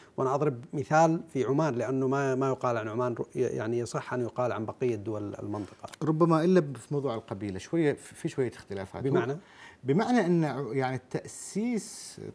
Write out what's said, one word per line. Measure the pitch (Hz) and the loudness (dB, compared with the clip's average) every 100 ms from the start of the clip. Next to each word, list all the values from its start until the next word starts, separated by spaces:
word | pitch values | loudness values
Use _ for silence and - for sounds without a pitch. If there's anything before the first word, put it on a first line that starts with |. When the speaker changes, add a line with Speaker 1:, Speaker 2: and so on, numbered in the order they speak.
| - - | -10 -2
Speaker 1:
وأنا | 131 | 0
أضرب | 139 147 120 123 | 2 0 -2 -6
مثال | 156 127 160 165 165 165 | -6 2 6 6 4 -2
في | 135 | -2
عمان، | 117 139 156 | 2 2 2
لأنه | 120 117 131 131 | 0 0 0 2
ما، | 139 139 | 2 2
ما | 131 135 | 2 0
يقال | 131 127 120 | 0 0 0
عن | 110 | -2
عمان | 110 123 | -2 0
رو-، | 117 - - | -2 -4 -2
يعني | 123 131 110 120 | -2 0 -2 -2
يصح | 117 147 - | -2 -6 -4
أن | 127 | -4
يقال | 117 - 123 | -2 -2 -2
عن | 104 110 | -2 -4
بقية | 110 127 110 | -2 -2 -2
دول | 101 104 101 | -4 -6 -6
المنطقة. | 95 104 107 98 - - - | -8 -6 -6 -6 -10 -16 -4
Speaker 2:
ربما | 131 160 170 160 | 0 4 6 6
إلا | 170 185 | 6 6
في | 147 123 - | 4 -2 -4
موضوع | 147 135 | -2 -2
القبيلة | 113 - 104 104 92 | -2 -6 -6 -4 -6
شوية، | - 165 151 | -2 0 2
في | - - - 165 | 0 -6 -8 -6
شوية | - 123 - | -2 -2 -4
اختلافات. | - 98 95 - | -10 -8 -8 -4
Speaker 1:
بمعنى؟ | 123 185 120 151 - - - - | 0 2 0 -4 -10 -20 -20 -6
Speaker 2:
بمعنى | 127 147 226 247 175 | 0 2 4 2 4
أن | 175 | 4
ع-، | 156 123 110 | 2 0 -4
يعني | 135 127 127 | -2 0 -2
التأسيس | - 127 - - - 190 233 233 - - - - 107 | -4 -8 -8 -12 -8 -4 -2 -2 -6 -12 -14 -14 -14